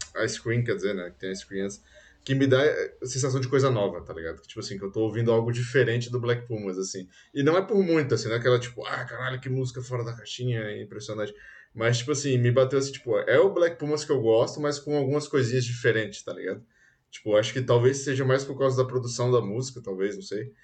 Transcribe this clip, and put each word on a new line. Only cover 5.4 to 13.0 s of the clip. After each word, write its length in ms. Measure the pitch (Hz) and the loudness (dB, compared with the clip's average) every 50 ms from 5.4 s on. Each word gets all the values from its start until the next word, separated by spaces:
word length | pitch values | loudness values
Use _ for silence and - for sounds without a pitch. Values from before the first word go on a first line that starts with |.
| 113 117 | 2 0
diferente 600 | 120 - 120 - - 135 120 113 117 117 117 - | -2 -2 -2 0 2 2 2 2 0 -2 -2 -4
do 100 | 123 123 | -4 -2
Black 260 | 120 120 120 120 - | -2 -2 -2 -2 -4
Pumas, 300 | - 117 107 101 95 92 | -6 -8 -6 -6 -6 -6
assim. 320 | 95 95 - - 92 92 - _ - _ _ | -6 -6 -8 -8 -12 -14 -16 _ -20 _ _
E 100 | - 143 | -4 0
não 140 | 139 151 165 | 2 4 4
é 60 | 185 | 4
por 200 | 190 - 220 196 | 2 2 2 2
muito, 320 | 185 165 165 156 139 127 120 | 4 4 2 2 2 2 0
assim, 140 | - - 110 | -2 0 -2
não 60 | 117 | -2
é 40 | 120 | 0
aquela, 200 | 123 127 127 123 | 2 4 2 2
tipo, 240 | - - - - - | 2 -4 -10 -12 -10
"Ah, 180 | - 139 131 127 | -8 -8 -8 -8
caralho, 340 | 127 120 120 127 131 131 127 | -10 -10 -8 -6 -6 -6 -6
que 80 | 131 131 | -6 -4
música 320 | 127 131 131 123 - 123 | -4 -4 -4 -4 -6 -10
fora 240 | 120 123 127 120 113 | -8 -6 -6 -6 -6
da 80 | 117 | -8
caixinha, 640 | 117 113 104 - - - 123 123 117 113 107 104 104 107 | -10 -12 -14 -14 -10 -6 -4 -4 -2 -2 -4 -6 -8 -10
impressionante." 500 | 104 95 104 104 - - 107 107 104 104 - - - - - - - _ - | -10 -12 -12 -12 -10 -8 -6 -6 -6 -6 -8 -12 -20 -20 -20 -20 -20 _ -4
Mas, 220 | 110 113 120 123 120 | 0 2 2 2 2
tipo 140 | - 147 | 0 0
assim, 240 | 147 127 - 139 127 | -2 0 2 2 4
me 140 | 123 120 120 | 4 4 6
bateu 280 | 120 135 131 131 143 135 | 6 6 4 4 4 2
assim, 140 | 135 - | 0 0
tipo, 240 | - - | -4 -6